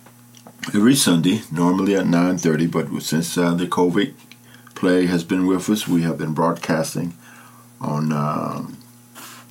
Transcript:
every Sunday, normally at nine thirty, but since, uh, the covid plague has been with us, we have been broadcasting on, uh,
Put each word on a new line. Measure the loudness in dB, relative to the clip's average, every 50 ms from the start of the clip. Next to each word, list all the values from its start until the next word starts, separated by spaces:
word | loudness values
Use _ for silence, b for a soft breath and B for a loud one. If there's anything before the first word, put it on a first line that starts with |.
| -20 -20 -20 -20 -20 -20 -20 -20 -20 -20 -16 -12 -8 -2 0
every | 4 4 6 6
Sunday, | 4 4 4 4 4 4 2 0 0 -2 -4
normally | -2 0 2 2 2 2 2 2 2
at | 2 2
nine | 2 2 2 2 2 0 0
thirty, | 0 0 2 2 0 0
but | 0 -2 -4 -4 -6 -8
since, | -4 -2 -2 -2 -2 -2 -2 0
uh, | 0 0 0
the | 0 -2 -2
covid | 0 0 0 2 2 0 0 -2 -4 -10 -20 -20 B B B B B B B B -8
plague | -2 0 2 2 2 2 2
has | 0 -2 -2
been | -2 -2 0 2
with | 2 0 0 0 0
us, | -2 -2 0 0
we | 2 2 2
have | 0 -2 -2
been | -4 -4 -2
broadcasting | 0 0 0 0 -2 -2 -2 0 0 -2 -2 -4 -4 -6 -6 -8 B B B B B B B B B B B -16 -10
on, | -6 -4 -4 -2 -2 -2
uh, | 0 0 -2 -2 -2 -4 -6 -6 -6 -8 -10 -12 -14 -18 -20 -20 -20 -20 -20 -20 B B B B B B B B